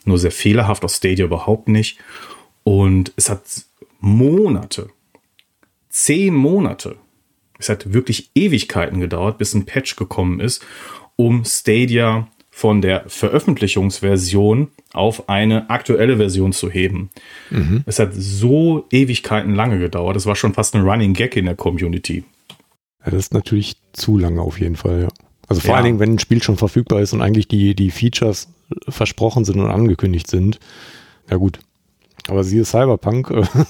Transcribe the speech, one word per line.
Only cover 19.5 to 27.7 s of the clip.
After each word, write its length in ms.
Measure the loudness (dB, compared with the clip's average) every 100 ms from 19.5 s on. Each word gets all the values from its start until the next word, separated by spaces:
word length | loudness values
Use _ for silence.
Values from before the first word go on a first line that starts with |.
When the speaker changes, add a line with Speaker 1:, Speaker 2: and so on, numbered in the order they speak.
| 0
Speaker 1:
lange 220 | 0 0
gedauert. 380 | -2 -2 -2 -2
Es 100 | -2
war 120 | 0
schon 160 | 0
fast 200 | 0 0
ein 100 | 2
Running 280 | 2 2 2
Gag 240 | 2 0 0
in 120 | -2
der 80 | -2
Community. 680 | -4 -2 -2 -4 -4 -8 -8 _ _ -20 _ _ _ _
Speaker 2:
Ja, 80 | -4
das 140 | -4 -2
ist 80 |
natürlich 420 | -4 0 -2 -2 -10 _
zu 260 | -8 0 2
lange 240 | 2 -2
auf 160 | -4 -4
jeden 200 | -6 -4
Fall, 240 | -2 0
ja. 60 | -2 -6 _ _ -4
Also 120 | -2
vor 100 | 2
Speaker 1:
Ja. 40 | 2
Speaker 2:
allen 80 | 4
Dingen, 140 | 2
wenn 160 | 2 0
ein 40 |
Spiel 220 | 2 0
schon 160 | 2 0
verfügbar 440 | 2 0 0 0
ist 120 | 0
und 80 | 0
eigentlich 260 | 2 2 2
die, 280 | 2 2